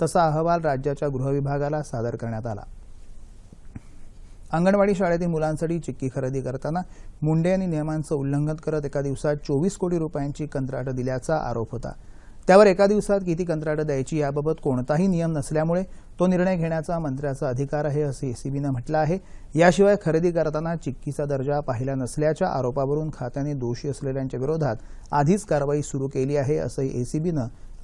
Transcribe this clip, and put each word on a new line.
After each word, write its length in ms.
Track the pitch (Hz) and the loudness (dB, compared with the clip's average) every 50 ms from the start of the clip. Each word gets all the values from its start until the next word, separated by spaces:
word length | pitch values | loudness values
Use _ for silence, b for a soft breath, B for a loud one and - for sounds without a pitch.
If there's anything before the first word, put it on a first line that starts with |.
तसा 240 | 160 160 - 185 165 | -2 2 4 4 4
अहवाल 340 | 156 151 156 165 170 170 170 | 4 4 2 2 2 2 2
राज्याच्या 480 | 165 151 139 131 127 147 143 - 151 147 | 2 0 0 0 0 -2 -2 0 -2 -2
गृह 200 | 135 127 131 135 | -2 -2 -2 0
विभागाला 540 | 139 143 139 143 143 143 147 143 151 151 | 0 0 0 0 0 -2 0 -2 -2 -4
सादर 340 | 143 - - 120 113 117 117 | -4 -4 -4 -4 -2 -2 -4
करण्यात 300 | 113 120 117 113 110 120 | -4 -6 -6 -6 -4 -4
आला. 160 | 117 104 98 - - - - - - - - - - - - - - - - - - - - - - B B B B B B B B B B B B B B B - | -6 -6 -6 -10 -14 -16 -16 -16 -16 -16 -16 -16 -16 -14 -14 -16 -16 -18 -20 -20 -20 -20 -18 -18 -16 B B B B B B B B B B B B B B B -2
अंगणवाडी 420 | - 160 175 190 196 202 196 202 196 | 0 4 4 4 6 6 6 4 4
शाळेतील 320 | 175 196 170 170 175 180 | 4 4 2 2 2 2
मुलांसाठी 520 | 175 165 156 156 156 156 147 165 160 170 170 | 0 0 0 0 0 0 0 -2 -2 -2 -2
चिक्की 300 | - - 131 - 135 131 - | -4 -6 -6 -4 -4 -4 -2
खरेदी 260 | 139 131 131 131 135 | -2 -4 -2 -2 -2
करताना 400 | 120 127 131 131 - 147 160 180 175 B B B B B B - | -4 -4 -6 -4 -4 -2 -2 -2 -4 B B B B B B -2
मुंडे 280 | 151 151 160 160 165 180 | 0 2 4 4 4 4
यांनी 160 | 190 190 190 | 4 2 2
नियमांचं 480 | 180 160 151 151 156 156 160 147 - 160 | 0 0 0 0 0 -2 -2 -2 -2 -2
उल्लंघन 400 | 143 135 139 143 143 147 151 156 | 0 0 0 0 2 0 0 -2
करत 300 | 156 - 160 156 151 143 | -2 -4 -2 -2 -2 -2
एका 160 | 139 - 143 | -2 -2 -2
दिवसात 360 | 143 139 135 - - 151 147 | -2 -2 -2 0 0 0 0
चोवीस 400 | 147 - - 147 135 165 196 196 | 0 0 0 2 2 2 2 0
कोटी 220 | - 190 180 180 175 | 0 -2 0 0 0
रुपयांची 480 | 160 156 - 143 139 143 143 - 151 | -2 -2 -4 -4 -4 -4 -4 -6 -8
कंत्राटं 480 | 143 - 139 135 127 139 127 127 135 131 | -4 -4 -4 -4 -2 -4 -4 -4 -4 -2
दिल्याचा 420 | 127 123 127 127 127 - - 160 | -2 -2 -2 -2 -2 -2 -2 -2
आरोप 340 | - - 120 120 117 113 - | 0 0 -2 -2 -4 -4 -4
होता. 220 | - 117 - 135 - b b b b b b b b b b | -6 -8 -8 -8 -12 b b b b b b b b b b
त्यावर 200 | - 185 202 214 | 8 10 10 10
एका 200 | 202 180 190 202 | 10 8 6 4
दिवसात 340 | 202 214 208 196 - 202 202 190 | 6 4 2 2 2 0 0 2
किती 180 | 180 165 165 185 | 0 -2 0 0
कंत्राटं 420 | 170 160 156 151 156 151 151 151 | -2 -2 -2 0 -2 -2 0 0
द्यायची 320 | 151 143 135 135 - 165 151 | 0 0 -2 -2 -2 0 0
याबाबत 340 | 147 143 143 147 147 156 156 - | 0 0 0 0 0 0 -2 0
कोणताही 440 | - 151 131 127 123 - 151 156 190 | 0 0 0 0 0 2 2 2 4
नियम 260 | 196 180 165 165 165 | 4 2 2 2 0
नसल्यामुळे 500 | 160 147 131 - 156 156 156 165 170 180 196 B B B B B B - | 0 -2 -2 0 0 0 2 2 2 0 0 B B B B B B 2
तो 80 | 175 | 2
निर्णय 300 | 185 185 175 180 190 190 | 4 4 4 4 2 2
घेण्याचा 420 | 170 160 165 160 160 151 - 170 170 | 0 0 0 -2 -2 -2 -2 -4 -2
मंत्र्याचा 500 | 160 143 131 135 147 143 135 131 156 135 | -2 -2 -4 -2 -2 -4 -2 -2 -2 -2
अधिकार 360 | 123 127 143 135 151 147 147 | 0 -2 -2 -2 -2 -2 0
आहे, 180 | 151 139 151 | 0 0 0
असं 240 | 151 143 131 - 143 | 0 -2 -2 -4 -4
एसीबीनं 440 | 131 120 - - 135 139 143 143 143 | -4 -6 -6 -6 -4 -4 -2 -2 -2
म्हटलं 280 | 135 123 120 - 156 156 | -2 -2 -2 0 0 2
आहे. 200 | 156 147 180 190 B B B B B B - | 2 2 0 -2 B B B B B B 2
याशिवाय 420 | 151 170 175 - 180 196 202 208 196 - | 6 6 6 8 8 6 6 6 4 2
खरेदी 260 | 165 151 165 170 180 | 2 2 4 2 2
करताना 460 | 165 165 156 156 147 151 160 165 170 | 2 2 0 0 0 -2 -2 -2 -4
चिक्कीचा 480 | 160 - 147 127 - - 147 131 - 147 | -4 -4 -6 -6 -6 -8 -6 -4 -4 -2
दर्जा 360 | 139 143 131 127 143 143 147 | -2 0 -2 0 0 -2 -2
पाहिला 340 | 143 - 123 110 131 135 135 | -2 -2 -4 -2 -2 -2 -2
नसल्याच्या 540 | 131 127 117 - - 151 156 160 - 185 180 | -2 -4 -4 -2 2 2 2 2 2 0 0
आरोपावरून 640 | - 135 127 123 117 139 135 135 147 151 156 156 - - | 0 0 0 0 0 0 0 0 0 0 -2 -4 -6 -6
खात्याने 360 | 131 120 - 139 139 147 147 | -8 -6 -4 -4 -2 -2 -2
दोषी 340 | 135 123 117 120 - - 143 | -2 -2 -2 -4 -4 -4 -6
असलेल्यांच्या 520 | 131 - 139 135 131 135 131 131 - 123 | -6 -4 -4 -4 -2 -2 -4 -4 -4 -2
विरोधात 360 | 131 147 160 165 151 127 110 - B B B B B B | -2 -2 0 0 0 -2 -2 -4 B B B B B B
आधीच 320 | - 147 143 151 202 208 - | 0 2 4 4 4 2 2
कारवाई 380 | - 160 147 139 143 143 151 | 0 0 0 2 0 0 -2
सुरू 260 | 147 - - 139 135 135 | -2 -4 -4 -4 -4 -2
केली 280 | - 135 131 135 147 | -2 -2 0 0 0
आहे, 200 | 147 110 135 156 | 0 0 0 0
असंही 440 | 156 156 127 - - 135 135 - 123 | 0 -2 -4 -2 -2 -4 -2 -2 -4
एसीबीनं 460 | 123 117 - 156 160 180 165 147 113 117 b b b b b - | -4 -2 -2 -2 0 0 0 0 -2 -4 b b b b b -8